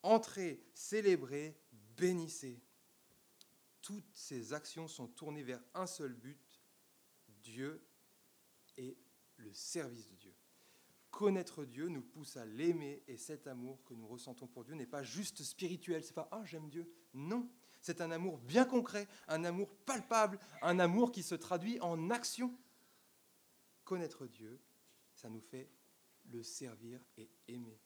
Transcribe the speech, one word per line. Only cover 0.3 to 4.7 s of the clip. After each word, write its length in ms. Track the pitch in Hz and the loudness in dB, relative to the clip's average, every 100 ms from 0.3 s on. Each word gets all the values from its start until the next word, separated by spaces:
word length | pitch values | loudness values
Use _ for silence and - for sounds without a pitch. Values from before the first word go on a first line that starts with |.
| 196 180 139 - | -2 -2 -4 -10
célébrez, 800 | - - 214 202 180 135 143 151 151 - - - 117 | -12 -2 6 8 8 4 -4 -4 -10 -20 -20 -20 2
bénissez. 640 | 180 180 165 - 135 120 - _ _ _ - - _ _ - - _ _ | 4 4 0 -6 -8 -10 -16 _ _ _ -20 -20 _ _ -20 -20 _ _
Toutes 280 | - 202 - | -10 -10 -10
ces 400 | - - 131 110 | -14 -8 -6 -4
actions 340 | 147 151 | -6 -6